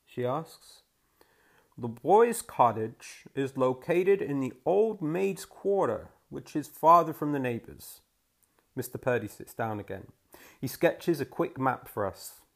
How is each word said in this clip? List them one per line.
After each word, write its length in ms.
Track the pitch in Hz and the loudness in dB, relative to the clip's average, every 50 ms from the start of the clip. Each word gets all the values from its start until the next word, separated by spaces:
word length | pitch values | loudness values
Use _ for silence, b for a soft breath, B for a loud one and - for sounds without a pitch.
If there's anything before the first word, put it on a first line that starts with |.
| _ | _
she 180 | _ - 123 123 | _ -8 -4 -4
asks. 600 | 123 131 156 165 - - - - - - - _ _ _ b b b b b b b b b b b b b b b b b | -2 -2 -4 -6 -10 -16 -20 -20 -20 -20 -20 _ _ _ b b b b b b b b b b b b b b b b b
"The 100 | 120 117 | -8 -8
boys' 540 | 113 - - 151 190 220 233 233 226 - | -8 -4 2 4 6 6 6 4 2 -2
cottage 840 | - - - - 127 117 107 110 110 113 131 - - - - - - - - | -8 -4 2 4 4 4 4 2 -4 -6 -8 -12 -20 -20 -20 -20 -20 -10 -6
is 220 | 135 139 131 - | -4 -4 -4 0
located 640 | 135 127 131 127 127 - - 170 180 185 190 196 196 | 0 0 0 0 0 -2 0 2 2 4 4 4 2
in 180 | 202 143 143 139 | 2 -2 -2 -2
the 140 | 131 123 - - - | -4 -4 -6 -4 -2
old 380 | 156 185 202 220 226 208 190 | 0 2 2 2 0 -2 -4
maids' 420 | 160 151 165 185 196 196 185 175 - | -4 -4 -2 -2 -2 -2 -4 -6 -10
quarter, 640 | - - - - 196 202 196 160 120 104 - - - _ _ _ - | -16 -12 -6 -2 0 2 2 2 0 0 -4 -6 -14 _ _ _ -14
which 260 | 143 139 127 - - | -14 -14 -10 -8 -6
is 120 | 156 139 - | -6 -6 -8
farther 440 | - - - 160 170 175 165 160 | -6 2 6 8 8 8 6 4
from 200 | 147 - 156 147 | -2 -4 -2 -2
the 60 | 143 139 | -2 0
neighbours." 600 | 131 123 117 113 - - - - - - - - _ _ _ _ _ _ _ _ _ _ _ _ _ _ - | 0 -2 -4 -4 -8 -12 -20 -20 -20 -20 -20 -20 _ _ _ _ _ _ _ _ _ _ _ _ _ _ -10
Mister 240 | 131 123 - - - | -10 -8 -8 -8 -6
Purdy 300 | - 131 123 117 107 104 | -2 -2 -2 -2 -2 -6
sits 260 | - - - - - | -12 -14 -18 -14 -8
down 240 | - 117 110 107 104 | -6 -6 -6 -6 -6
again. 320 | 95 - 95 92 - - - _ _ _ B B B B B B | -8 -10 -12 -12 -14 -18 -20 _ _ _ B B B B B B
He 60 | 135 | -10
sketches 540 | 127 - - 170 165 - - - 175 165 143 | -8 -4 2 2 2 2 0 -2 -2 -2 -2
a 60 | 135 | -2
quick 320 | - - - 170 - - 127 | -6 -4 -4 -4 -4 -2 -2
map 300 | 131 131 123 - - - | 0 0 -2 -2 -6 -10
for 180 | - 113 101 | -6 -4 -4
us. 340 | 98 - - - - - - _ _ _ | -4 -6 -8 -16 -20 -20 -20 _ _ _